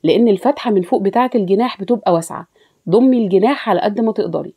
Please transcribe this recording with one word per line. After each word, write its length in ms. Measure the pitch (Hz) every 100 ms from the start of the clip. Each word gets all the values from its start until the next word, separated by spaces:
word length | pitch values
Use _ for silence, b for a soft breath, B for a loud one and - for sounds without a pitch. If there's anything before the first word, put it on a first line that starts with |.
لان 240 | 165 160 233
الفتحه 440 | 196 262 285 240
من 100 | 202
فوق 200 | 175 262
بتاعه 300 | 196 233 254 240
الجناح 460 | 185 196 247 -
بتبقى 320 | 190 240 -
واسعه. 340 | 170 165 160 - _ _ _ -
ضمي 280 | 196 262 247
الجناح 520 | 208 190 220 277 233
على 120 | 185
قد 180 | 214 208
ما 120 | 226
تقدري. 420 | 220 175 165 -